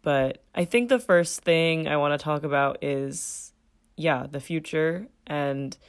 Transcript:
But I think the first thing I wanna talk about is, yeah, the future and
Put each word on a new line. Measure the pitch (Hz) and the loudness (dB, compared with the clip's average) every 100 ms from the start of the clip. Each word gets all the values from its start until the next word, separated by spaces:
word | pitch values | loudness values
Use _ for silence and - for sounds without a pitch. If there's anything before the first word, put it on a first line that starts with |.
But | 156 139 135 - _ | 2 2 0 -4 _
I | - | -4
think | 175 240 240 | 0 0 2
the | 254 | 0
first | 233 175 170 - | 4 4 4 -2
thing | - 165 165 160 156 | 2 4 4 2 0
I | 147 | 2
wanna | 147 147 | 2 0
talk | 156 147 | -2 -2
about | 151 139 139 - | 0 2 2 0
is, | 143 139 139 - - - - _ _ _ _ - | -2 -2 -4 -8 -10 -12 -16 _ _ _ _ -2
yeah, | 160 131 139 | 0 0 -4
the | 147 | -10
future | - 160 156 156 160 175 226 _ - | -4 -6 -2 0 0 -2 -10 _ -8
and | 147 143 139 135 - | -4 -2 -4 -6 -10